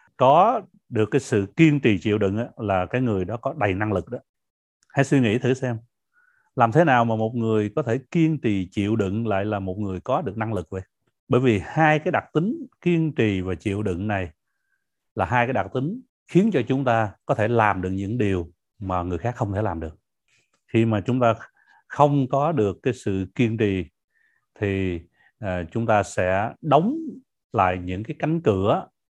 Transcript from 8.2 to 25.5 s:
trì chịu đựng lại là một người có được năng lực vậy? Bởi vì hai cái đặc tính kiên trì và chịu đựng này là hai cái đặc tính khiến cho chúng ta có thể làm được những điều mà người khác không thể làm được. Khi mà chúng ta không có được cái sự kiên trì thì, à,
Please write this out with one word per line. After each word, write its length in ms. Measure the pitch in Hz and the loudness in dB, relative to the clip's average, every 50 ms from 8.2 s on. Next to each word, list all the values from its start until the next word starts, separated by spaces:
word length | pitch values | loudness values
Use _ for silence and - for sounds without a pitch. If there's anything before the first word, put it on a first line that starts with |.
| 160 160 160 143 | 2 2 0 0
trì 280 | - 117 101 95 92 92 | -2 -2 0 -2 -2 -4
chịu 240 | - 104 98 101 113 | -4 -2 -2 0 0
đựng 320 | 107 101 95 98 113 117 | 0 0 -2 -2 -4 -2
lại 180 | 107 98 95 101 | -2 -2 -2 -2
là 140 | 107 107 101 | -2 -4 -4
một 180 | 98 95 90 | -4 -6 -6
người 220 | 107 104 98 92 90 | -6 -6 -6 -6 -6
có 220 | - - 127 160 | -4 -4 -4 -2
được 160 | 170 - 110 | -4 -6 -6
năng 160 | 113 110 110 110 | -6 -4 -4 -4
lực 160 | 95 87 - | -6 -6 -6
vậy? 120 | 98 95 92 - _ _ _ _ _ _ _ | -10 -12 -12 -12 _ _ _ _ _ _ _
Bởi 140 | - - 127 | 0 2 4
vì 200 | 131 127 110 95 - | 4 4 2 2 0
hai 360 | - - 151 160 151 151 151 | -2 0 2 2 2 2 2
cái 120 | 156 185 | 0 -2
đặc 140 | - 110 - - - | -2 -2 -2 -2 -2
tính 320 | 156 170 214 311 339 269 - _ _ | -2 -2 -2 -4 -6 -10 -16 _ _
kiên 320 | - 175 175 165 160 156 131 | -2 0 0 2 0 0 0
trì 260 | - 117 107 98 92 | 0 0 0 0 -2
và 140 | 90 92 92 | -2 -4 -6
chịu 280 | 82 - 107 98 104 104 | -4 -4 -4 -4 -2 -2
đựng 240 | 101 87 87 101 | -4 -4 -4 -4
này 220 | 107 104 95 92 82 - _ _ _ _ _ _ _ _ _ _ _ _ _ _ _ _ | -4 -4 -4 -6 -8 -12 _ _ _ _ _ _ _ _ _ _ _ _ _ _ _ _
là 100 | 113 92 | -4 -2
hai 200 | 85 127 123 120 | 0 0 0 0
cái 80 | 123 131 | 0 -2
đặc 140 | 107 95 98 - | -4 -4 -4 -4
tính 280 | 127 131 165 214 262 - _ _ _ _ | -4 -4 -4 -6 -8 -14 _ _ _ _
khiến 220 | - - 170 208 226 180 | 0 2 2 2 4 2
cho 80 | 139 113 | 0 0
chúng 180 | - 131 135 135 | 0 -2 0 2
ta 260 | 123 117 113 110 101 - _ _ | 2 2 2 0 -2 -6 _ _
có 100 | - - | -2 0
thể 120 | - 104 | 0 2
làm 340 | 110 120 117 107 104 98 95 | 2 4 4 4 2 2 0
được 80 | 90 92 | -2 -4
những 280 | 95 98 98 98 113 | -4 -4 -4 -4 -2
điều 340 | 123 110 101 95 90 85 82 _ _ _ _ _ - | -2 0 0 0 -2 -4 -6 _ _ _ _ _ -10
mà 240 | 98 92 90 90 87 | -6 -4 -4 -4 -2
người 140 | 90 90 | -4 -6
khác 180 | 82 - 117 120 | -4 -4 -6 -4
không 180 | - 117 101 98 | -4 -4 -4 -2
thể 80 | 98 | -4
làm 180 | 110 101 85 82 | -4 -4 -6 -6
được. 200 | 80 80 82 _ _ _ _ _ _ _ _ _ _ _ _ _ _ | -10 -12 -14 _ _ _ _ _ _ _ _ _ _ _ _ _ _
Khi 180 | _ - 113 113 | _ 0 2 2
mà 160 | 117 107 104 | 2 2 0
chúng 180 | - - 123 127 | 0 -2 0 2
ta 160 | 123 117 113 - - - _ _ _ _ _ _ _ | 2 2 2 0 -6 -16 _ _ _ _ _ _ _
không 400 | _ - - 143 147 143 143 127 123 | _ 2 2 4 4 4 2 0 0
có 220 | 143 139 143 160 | 0 0 0 0
được 260 | 170 131 107 101 95 - - | 0 2 0 0 -2 -2 -4
cái 100 | 131 117 | -4 -4
sự 340 | - - 107 98 95 92 - - | -4 -4 -4 -4 -2 -4 -4 0
kiên 220 | - 123 110 113 | 0 0 0 2
trì 280 | 107 113 101 98 92 82 - _ _ _ _ _ _ _ _ _ _ _ _ _ - | 0 0 0 0 -2 -4 -8 _ _ _ _ _ _ _ _ _ _ _ _ _ -4
thì, 420 | 107 101 98 95 95 92 87 82 80 _ _ _ _ _ _ _ | -4 -2 -2 -2 -2 -4 -4 -6 -10 _ _ _ _ _ _ _
à, 240 | 110 98 | -8 -6